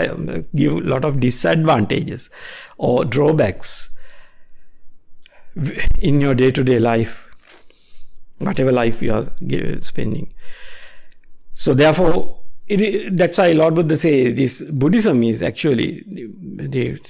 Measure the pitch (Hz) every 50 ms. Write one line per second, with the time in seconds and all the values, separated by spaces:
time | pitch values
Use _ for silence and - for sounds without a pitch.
0 | - - - 85 - - - - - - - 143 147 147 - 170 - 151 131 131
1 | 143 151 139 135 123 123 117 - - 165 165 160 160 160 147 117 104 - 135 -
2 | - - - 120 - - - - - - - - - - - - - 131 123 -
3 | - 123 113 143 143 151 160 151 123 98 - - - - - - - - - -
4 | - - - - - - - - - - - - - - - - - - - -
5 | - - - - - - _ - - - - - 135 - - - - - - -
6 | - 147 143 143 139 143 135 123 131 131 127 - 135 131 127 113 113 117 117 113
7 | 113 - - - - - - - _ _ - - - - - _ - - - -
8 | - - - - - - - - - - - - 131 135 127 123 - - - -
9 | - - 107 107 - - - - - - 135 - - - - 110 107 - - -
10 | 117 110 110 - - - - - - - - - - - - - - - - -
11 | - - - - - - - - - - - - 101 - 135 127 147 156 156 180
12 | 185 160 - - - - - - - - - - - - 208 190 220 208 202 214
13 | - - 185 170 180 170 175 202 190 175 160 156 156 165 160 175 170 151 160 143
14 | - 165 147 131 123 123 120 123 135 123 - - 160 - 151 131 135 156 202 233
15 | 214 214 147 120 117 113 107 110 87 - - - - 156 131 113 - - - -
16 | - 196 - - 120 107 - - 170 135 - - 143 139 135 127 120 127 135 -
17 | - -